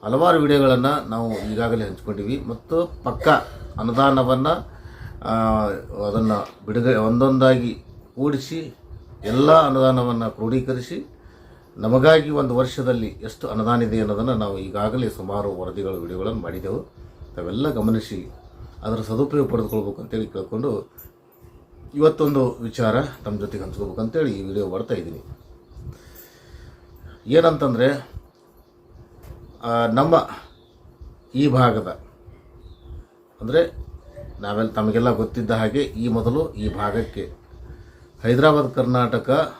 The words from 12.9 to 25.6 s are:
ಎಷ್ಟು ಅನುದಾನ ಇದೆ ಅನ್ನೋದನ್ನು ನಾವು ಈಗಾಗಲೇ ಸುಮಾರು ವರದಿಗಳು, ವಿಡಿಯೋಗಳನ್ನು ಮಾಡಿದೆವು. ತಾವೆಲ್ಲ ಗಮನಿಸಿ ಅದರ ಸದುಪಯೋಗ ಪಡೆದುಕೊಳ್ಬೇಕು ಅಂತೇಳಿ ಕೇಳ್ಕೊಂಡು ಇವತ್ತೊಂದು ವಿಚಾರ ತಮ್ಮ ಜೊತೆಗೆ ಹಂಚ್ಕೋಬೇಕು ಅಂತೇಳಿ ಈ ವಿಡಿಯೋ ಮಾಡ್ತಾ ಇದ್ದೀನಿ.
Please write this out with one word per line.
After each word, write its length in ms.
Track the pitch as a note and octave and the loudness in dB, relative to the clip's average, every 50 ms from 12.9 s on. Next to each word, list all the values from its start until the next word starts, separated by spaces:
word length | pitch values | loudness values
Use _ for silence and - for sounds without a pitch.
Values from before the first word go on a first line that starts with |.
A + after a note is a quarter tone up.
| B2 A#2 A2 G2+ | 0 0 -2 -6
ಎಷ್ಟು 400 | - - A2 A2 - - - - | -8 -10 -14 -14 -14 -10 -10 -6
ಅನುದಾನ 340 | G#2+ A2 A2 A2+ A#2+ A#2+ | -4 -2 2 2 2 2
ಇದೆ 180 | A#2 G#2+ A2 A2+ | 2 2 0 0
ಅನ್ನೋದನ್ನು 340 | G#2+ G#2 G#2 G2+ A#2 B2+ B2 | 0 0 0 -2 0 0 0
ನಾವು 260 | G#2+ G#2+ G2+ G2 F#2+ | -2 -2 -4 -6 -6
ಈಗಾಗಲೇ 500 | F#2+ F#2+ F#2 G#2 G#2 A2 A2 B2+ B2 A2 | -8 -8 -4 -2 -2 -2 -2 -2 -4 -4
ಸುಮಾರು 520 | - - F#2+ F#2 G2 G#2 G2+ G2+ F#2 F2+ | -4 -8 -10 -6 -6 -4 -4 -4 -6 -6
ವರದಿಗಳು, 360 | F#2 F#2 F2+ G2+ F#2+ F#2+ F#2+ F2+ | -8 -8 -8 -6 -6 -6 -6 -6
ವಿಡಿಯೋಗಳನ್ನು 440 | E2+ E2+ F2+ F#2 F#2+ G#2+ A#2 A2+ | -8 -8 -8 -6 -6 -6 -6 -6
ಮಾಡಿದೆವು. 600 | F2 E2+ F2 F#2 F2+ F#2+ F2+ E2+ - - _ - - - - - - - - | -8 -8 -10 -8 -8 -6 -6 -8 -8 -12 _ -20 -20 -20 -20 -20 -20 -16 -12
ತಾವೆಲ್ಲ 340 | - F2 F2 F#2+ A2+ C#3 D3+ | -10 -10 -8 -4 -4 -2 -2
ಗಮನಿಸಿ 640 | C3 A2+ G#2 A2+ A2+ A2 G#2+ - G#2 F#2 F2 - - - - - - - - - - - - | -2 0 0 0 0 0 -2 -6 -12 -12 -12 -14 -18 -20 -20 -20 -20 -20 -20 -20 -18 -12 -8
ಅದರ 180 | G#2+ A2+ A2 | -6 -6 -6
ಸದುಪಯೋಗ 500 | A2 G2+ A2+ A#2 C#3+ C#3 D3 D3 C3+ - | -6 -6 -2 -2 -2 0 2 0 0 0
ಪಡೆದುಕೊಳ್ಬೇಕು 500 | - A#2 A2 G#2+ A2 G#2+ G2+ G2+ G2 - | 0 -2 -2 -2 -2 -4 -4 -4 -8 -10
ಅಂತೇಳಿ 260 | G#2+ - - A2 G#2+ G#2+ | -12 -8 -6 -6 -6 -6
ಕೇಳ್ಕೊಂಡು 720 | - A#2+ B2 - - A2+ B2 C#3+ A2+ G2+ - - _ - - - _ _ _ _ _ _ - - - - - _ - - - - - | -8 -10 -10 -6 -6 -4 -4 -4 -4 -4 -8 -12 _ -20 -20 -20 _ _ _ _ _ _ -20 -20 -20 -20 -20 _ -20 -20 -20 -12 -2
ಇವತ್ತೊಂದು 640 | C#3+ D3+ D#3 D#3 D#3+ D#3 D3 C#3+ C#3 C3 B2 B2 - | 4 4 4 4 4 0 2 4 2 2 2 0 -4
ವಿಚಾರ 400 | A#2 A2+ - - A#2+ A2 G#2+ B2 D3+ C#3 - - - | -10 -10 -4 0 0 2 2 2 0 -2 -8 -10 -10
ತಮ್ಮ 140 | G#2+ G#2 G2+ | -8 -6 -6
ಜೊತೆಗೆ 240 | G#2 G2+ - G2+ F#2+ | -6 -6 -8 -10 -10
ಹಂಚ್ಕೋಬೇಕು 380 | F#2 F2+ G2 G#2 F#2 F#2 G2 | -10 -8 -8 -8 -8 -6 -6
ಅಂತೇಳಿ 300 | A2 A2+ A2 D#3+ D#3 C3+ | -6 -4 -2 0 0 0
ಈ 120 | G#2 G2 G2 | -2 -4 -6
ವಿಡಿಯೋ 240 | F#2+ G2 G#2 G2+ F#2 | -6 -4 -4 -4 -4
ಮಾಡ್ತಾ 260 | F2+ G2 - - B2 | -4 -6 -6 -4 -6
ಇದ್ದೀನಿ. 280 | F#2 E2 E2 D#2+ - - - - - - - - - | -6 -6 -10 -12 -14 -16 -18 -20 -20 -20 -20 -20 -20